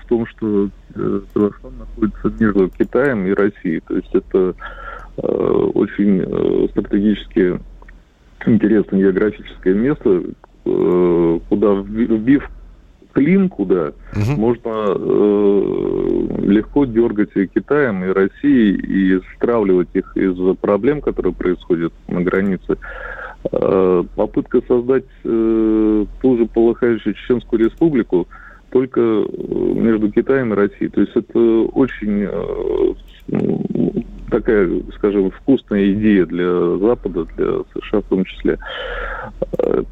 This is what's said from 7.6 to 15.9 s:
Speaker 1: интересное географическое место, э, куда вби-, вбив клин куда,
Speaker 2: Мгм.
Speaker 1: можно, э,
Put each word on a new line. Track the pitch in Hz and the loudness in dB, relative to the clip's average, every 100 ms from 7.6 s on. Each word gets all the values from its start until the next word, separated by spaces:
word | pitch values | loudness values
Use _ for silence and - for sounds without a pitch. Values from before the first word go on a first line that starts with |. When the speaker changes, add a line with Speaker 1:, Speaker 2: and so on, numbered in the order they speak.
| - - - - _ _ _ - - | -8 -20 -20 -20 _ _ _ -6 0
Speaker 1:
интересное | 110 104 107 90 98 | 2 4 2 2 2
географическое | 98 92 107 - - - - | 2 2 0 -4 -14 -4 0
место, | 101 127 151 120 90 - - - _ | 2 0 0 0 0 0 -12 -20 _
э, | - 92 90 90 90 85 85 82 - | -4 0 2 2 2 2 2 0 -2
куда | 104 107 | 0 2
вби-, | 98 101 110 120 | 0 -2 -4 0
вбив | 110 113 139 - - - - - _ _ | 0 2 2 0 -14 -20 -20 -20 _ _
клин | - 143 190 185 | 0 4 4 2
куда, | - 101 92 73 - - | -2 0 0 0 -8 -8
Speaker 2:
Мгм. | 101 104 147 | -4 -2 0
Speaker 1:
можно, | 113 117 117 110 107 87 | 0 0 -4 -4 -2 -2
э, | 98 98 104 101 101 101 50 50 50 | 0 2 4 4 4 2 0 -2 -2